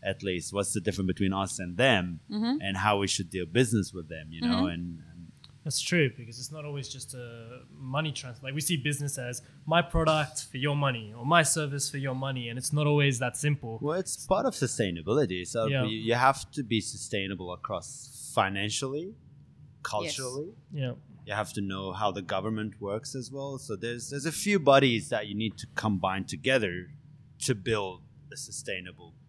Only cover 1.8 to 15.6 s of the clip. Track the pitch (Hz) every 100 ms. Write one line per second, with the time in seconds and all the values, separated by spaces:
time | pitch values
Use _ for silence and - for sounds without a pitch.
1.8 | 131 107 90 82 - 208 208 277 98 95
2.8 | 101 101 101 - 90 92 85 90 127 110
3.8 | 90 92 78 80 78 80 240 92 90 85
4.8 | 87 82 80 85 85 - - - - -
5.8 | - 175 139 - 117 117 123 156 147 143
6.8 | 131 131 - 127 120 117 113 127 127 143
7.8 | 131 139 156 139 131 113 131 139 147 165
8.8 | 139 143 147 135 123 123 - - - 165
9.8 | 170 165 156 156 147 - - 135 143 143
10.8 | 139 120 107 113 123 170 151 165 151 143
11.8 | - 143 139 127 135 131 120 117 127 147
12.8 | 147 147 139 123 127 - 147 143 120 113
13.8 | 143 170 185 - - 190 185 - 127 -
14.8 | 104 85 80 127 147 92 90 117